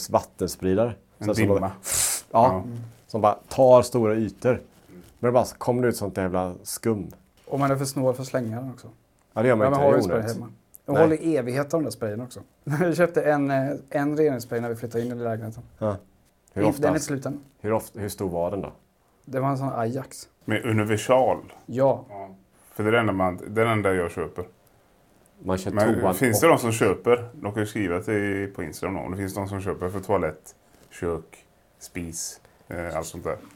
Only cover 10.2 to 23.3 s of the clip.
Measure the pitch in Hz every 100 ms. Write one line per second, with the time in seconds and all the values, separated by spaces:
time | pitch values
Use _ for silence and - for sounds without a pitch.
10.2 | 110 117 117 - _ - - 143 160 156
11.2 | 165 151 120 127 143 165 139 110 110 104
12.2 | 123 - - _ - 143 180 156 175 170
13.2 | 147 147 139 135 135 143 - 151 143 151
14.2 | 151 127 110 120 117 117 120 117 120 120
15.2 | 117 113 113 113 - - 107 101 - _
16.2 | _ _ _ - - 196 147 156 147 139
17.2 | 131 143 - _ 104 110 - - 101 -
18.2 | 98 85 87 98 82 - _ _ _ _
19.2 | - 127 135 135 135 123 117 131 127 -
20.2 | - _ - 107 120 110 107 107 - 131
21.2 | 120 87 - - - 117 135 107 - 101
22.2 | 98 - _ _ _ - 107 117 110 95
23.2 | 92